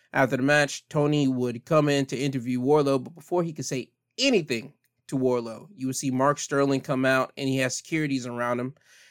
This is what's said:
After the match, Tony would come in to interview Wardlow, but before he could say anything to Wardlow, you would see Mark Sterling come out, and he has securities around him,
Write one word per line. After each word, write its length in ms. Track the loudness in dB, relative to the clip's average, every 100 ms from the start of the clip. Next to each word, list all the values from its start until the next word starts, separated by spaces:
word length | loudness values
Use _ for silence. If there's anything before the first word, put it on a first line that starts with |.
| _
After 240 | 0 2 2
the 60 |
match, 460 | 2 4 2 -2 -4
Tony 400 | 0 2 2 2
would 360 | 0 -2 -4
come 240 | 0 2 4
in 160 | 2 0
to 100 | -2
interview 440 | -2 -2 -2 -2
Wardlow, 440 | 4 4 4 0
but 100 | -2
before 300 | -14 -4 -2
he 80 | -2
could 120 | -6
say 280 | -8 -8 -8 _ _ -2
anything 540 | 2 2 0 -4 -6 _ _ _ -6
to 100 | -2
Wardlow, 520 | 0 0 -2 -12 -18 -8
you 100 | -6
would 80 |
see 160 | -4 -2
Mark 300 | 2 2 0
Sterling 400 | -2 0 2 0
come 240 | -2 0
out, 280 | 2 2 0 -4
and 120 | -2
he 100 | 0
has 180 | -2 -4
securities 500 | -4 -2 -2 -4 -4
around 320 | -4 -2 -2
him, 160 | -4 -10 _ -20 -18